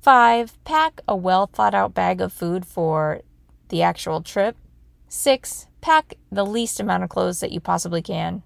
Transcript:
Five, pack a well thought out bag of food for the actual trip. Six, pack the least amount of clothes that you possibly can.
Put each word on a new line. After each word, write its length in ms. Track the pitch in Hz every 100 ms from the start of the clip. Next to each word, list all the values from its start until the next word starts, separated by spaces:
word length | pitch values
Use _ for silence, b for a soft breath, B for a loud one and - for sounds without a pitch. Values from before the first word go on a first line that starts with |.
Five, 560 | - 262 233 233 233 -
pack 380 | - 311 320 - -
a 80 |
well 320 | 202 180 185 196
thought 280 | - 214
out 180 | 196 196
bag 300 | 180 180 185
of 100 | 185
food 320 | - 170 180
for 560 | 180 - 165 156 156 156 - _ _ _ _
the 140 | 170
actual 400 | 170 165 - 160
trip. 340 | 165 - 202 233 - _ - _ _
Six, 580 | - - 262 - - - _
pack 320 | - 311 311 - _
the 140 | 196 202
least 340 | 220 233 -
amount 240 | 202 180
of 60 | 180
clothes 300 | 190 185 180
that 120 | -
you 80 | 165
possibly 400 | - 175 175 170
can. 420 | 170 170 170 185